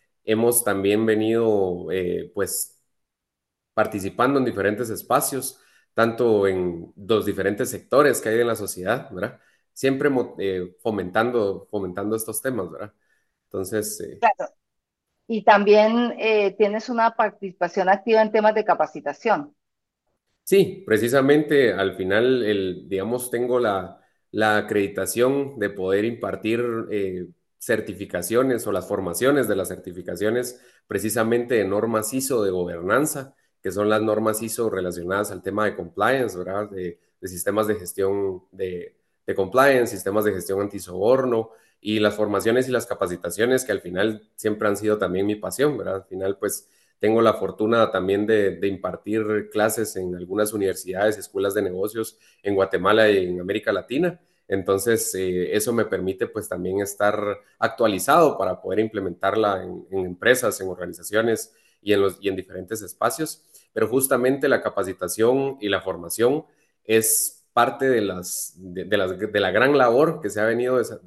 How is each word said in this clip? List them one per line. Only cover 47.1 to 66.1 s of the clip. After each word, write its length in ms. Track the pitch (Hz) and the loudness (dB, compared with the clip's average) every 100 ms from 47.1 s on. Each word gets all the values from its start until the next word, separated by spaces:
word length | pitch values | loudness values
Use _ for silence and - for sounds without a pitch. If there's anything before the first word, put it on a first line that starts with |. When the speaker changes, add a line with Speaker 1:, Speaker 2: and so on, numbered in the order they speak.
| 113 | 4
Speaker 1:
la 100 | 113 | 4
fortuna 560 | 104 92 90 107 117 110 | 2 -2 -2 2 4 2
también 380 | 95 92 101 107 | 2 0 0 2
de, 300 | 110 98 85 | 2 2 0
de 100 | 98 | -4
impartir 800 | 95 92 85 - 110 107 107 104 | -2 -6 -8 -4 -2 0 -2 -2
clases 440 | 107 110 107 107 95 | 0 0 0 -4 -6
en 200 | 90 90 | -6 -8
algunas 380 | 90 98 107 | -4 -2 -2
universidades, 640 | 107 98 87 90 92 107 104 | 0 -2 -2 -6 0 0 0
escuelas 380 | - 98 98 101 | -6 -4 -2 0
de 80 | |
negocios 560 | 98 92 104 113 113 - _ _ | -2 -2 -4 -4 -8 -10 _ _
en 100 | 101 | -2
Guatemala 560 | 98 95 92 92 107 107 | 0 2 2 4 6 6
y 160 | 101 90 | 4 0
en 160 | 90 | -4
América 300 | 90 107 110 | -4 -4 -2
Latina. 480 | 95 - 127 175 170 _ _ - | -4 -2 -2 -2 -4 _ _ -6
Entonces, 680 | 98 92 98 117 110 - 95 | -4 0 0 2 0 0 -4
eh, 400 | 92 90 90 104 | -2 -2 0 0
eso 180 | 123 | 0
me 120 | 117 107 | 0 0
permite, 420 | 92 92 - 113 | -2 -4 -4 -6
pues, 200 | 107 101 | -6 -8
también 320 | 92 92 98 | -6 -4 -2
estar 380 | 98 - 104 104 104 98 _ - | -4 0 0 0 -4 -6 _ -4
actualizado 800 | 113 - 113 95 110 156 151 92 | -4 0 0 2 2 4 4 2
para 240 | 95 90 | -2 -4
poder 180 | 92 98 | -2 -2
implementarla 840 | 110 107 95 87 98 104 107 95 | -2 -2 -6 -2 0 2 0 0
en, 240 | 92 90 - | -6 -12 -8
en 160 | 95 92 | -6 -4
empresas, 560 | 90 110 127 113 - | 0 2 4 2 -2
en 80 | 95 | -6
organizaciones 840 | 87 87 87 85 107 113 110 - _ _ _ | -8 -10 -12 -4 0 0 0 -4 _ _ _
y 120 | 101 | 0
en 80 | 101 | 2
los, 180 | 98 90 | 2 0
y 80 | 98 | -4
en 60 | 95 | -4
diferentes 480 | - 92 92 110 | -6 -12 -8 -10
espacios. 600 | 95 - 113 143 156 - _ - _ | -10 -4 -2 -2 -8 -10 _ -20 _
Pero 140 | 110 110 | -2 0
justamente 600 | 127 135 127 127 135 143 | 2 2 2 2 2 2
la 140 | 117 | 2
capacitación 960 | 107 104 92 92 87 - 113 135 139 - | 0 -4 -4 -6 -6 2 2 2 0 -4
y 100 | 104 | -2
la 120 | 95 | -2
formación 640 | 95 87 85 | -4 -8 -6